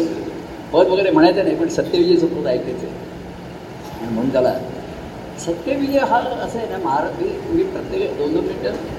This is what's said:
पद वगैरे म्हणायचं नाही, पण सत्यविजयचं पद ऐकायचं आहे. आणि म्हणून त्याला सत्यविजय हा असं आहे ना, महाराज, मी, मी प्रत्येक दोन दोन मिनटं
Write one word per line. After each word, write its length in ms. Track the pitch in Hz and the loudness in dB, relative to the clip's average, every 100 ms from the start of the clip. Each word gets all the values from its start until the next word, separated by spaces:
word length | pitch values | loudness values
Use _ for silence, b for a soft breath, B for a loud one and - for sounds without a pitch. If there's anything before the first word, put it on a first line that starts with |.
| 165 - - - - - - | 2 -2 -6 -8 -10 -12 0
पद 140 | 156 185 | 4 6
वगैरे 240 | 190 190 | 4 4
म्हणायचं 340 | 156 175 190 | 6 6 6
नाही, 120 | 175 151 | 2 2
पण 120 | 165 | 0
सत्यविजयचं 580 | - - 175 175 170 - | 0 2 4 6 6 4
पद 200 | - 135 | 0 0
ऐकायचं 400 | 123 - - - | 0 -2 -6 -8
आहे. 100 | - - - - - - - - - - - | -10 -12 -12 -12 -12 -14 -14 -14 -14 -12 -8
आणि 140 | 117 | -4
म्हणून 180 | 113 131 | -2 2
त्याला 220 | 131 120 - - - - - - - - - | 2 2 0 -4 -8 -10 -10 -12 -12 -12 -8
सत्यविजय 600 | 170 170 269 277 277 277 | -4 -2 -2 0 2 2
हा 180 | 240 240 | 4 2
असं 420 | 254 - 196 226 | 2 -2 -4 -4
आहे 100 | 202 | -4
ना, 100 | 190 | -4
महाराज, 440 | 165 151 170 170 | 0 0 0 -2
मी, 340 | 415 - - 330 | -2 -2 0 0
मी 60 | |
प्रत्येक 560 | 370 - - 381 - - | 2 -2 -4 -2 -2 0
दोन 160 | 208 | 0
दोन 100 | - | 0
मिनटं 280 | - - - - - | 0 -2 -4 -4 -6